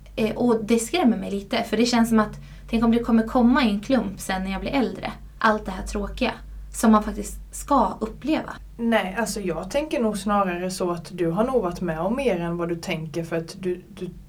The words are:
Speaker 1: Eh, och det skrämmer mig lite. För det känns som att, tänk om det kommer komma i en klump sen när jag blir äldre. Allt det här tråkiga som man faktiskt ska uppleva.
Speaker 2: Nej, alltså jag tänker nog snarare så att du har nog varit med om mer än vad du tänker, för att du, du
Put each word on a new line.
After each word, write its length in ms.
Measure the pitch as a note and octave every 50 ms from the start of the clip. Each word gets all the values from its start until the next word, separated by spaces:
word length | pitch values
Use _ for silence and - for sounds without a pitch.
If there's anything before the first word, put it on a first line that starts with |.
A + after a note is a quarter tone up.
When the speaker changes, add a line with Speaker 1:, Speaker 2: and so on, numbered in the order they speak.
| - - -
Speaker 1:
Eh, 200 | - A3 A3 -
och 280 | - B3 A#3+ A3 A3+ G#3+
det 140 | G3+ A#3 A3+
skrämmer 380 | - - E4+ F4+ E4 A3+ F#3+
mig 140 | F#3 F#3+ F#3
lite. 320 | G3+ G3 - - - -
För 140 | - - G#3+
det 100 | G#3+ B3
känns 220 | A#3+ B3 A#3+ A3+ A3+
som 100 | A3 A3
att, 200 | G#3+ G#3 - - - - - - - -
tänk 140 | A#3 A3 A#3
om 60 | A3+
det 80 | A3+ A#3
kommer 280 | - - A3+ A3+ A3
komma 380 | - - B3+ A#3 A#3+ C4 D4+ B3+
i 60 | G#3+
en 100 | G3+ G#3
klump 400 | - - C4+ A3+ G3+ G3 - -
sen 240 | - - F#3+ F#3 F#3+
när 60 | G3
jag 100 | G3 F#3
blir 100 | G3 -
äldre. 400 | C#4 C4+ A3+ F#3+ F#3 - - A3 - - - - - -
Allt 260 | - A3 G#3+ G#3+ G#3+
det 60 | G3+
här 160 | F#3 F#3 F3+
tråkiga 460 | - - G#3 G3+ G3 - - B3 - - - - - - - - -
som 200 | - - - A3
man 100 | G#3+ G#3
faktiskt 360 | G#3+ G#3+ G3+ G#3 G3+ - - - - - -
ska 420 | - - - C#4+ B3+ G3+ - - -
uppleva. 520 | - - - - - C#4+ D#4 - - - - - - - -
Speaker 2:
Nej, 400 | - A#3 A#3 A3+ G#3 F#3 F#3 F#3+ A#3
alltså 220 | A3 G#3+ - G#3+
jag 300 | F#3+ F3 D#3 E3 F#3 -
tänker 300 | - C#4+ D4+ D4+ D#4 C#4
nog 180 | A3+ G#3+ G#3 F#3+
snarare 520 | F#3+ G#3+ G#3 G3+ G3 F#3 F3 F3 F3+ F#3
så 200 | F#3 - F#3 F3
att 200 | F3 E3+ - - F#3
du 160 | F3 F3 E3
har 140 | E3 G#3 A#3+
nog 180 | C4+ C4 A#3
varit 180 | F#3 F3 E3+ -
med 200 | F#3 E3 D#3 D#3+
om 160 | E3+ G3 A#3+
mer 240 | C#4 C#4 A#3 F#3 F3
än 160 | E3+ E3+ E3+
vad 120 | F3 E3+ E3
du 80 | E3+
tänker, 480 | E3 - F#3+ E3 D#3 D#3+ D3+ - E3+ E3
för 120 | - E3+
att 200 | E3 E3 - - -
du, 220 | F#3+ F3+ F3+ F3+ - - -
du 160 | - F3+ F3 - - -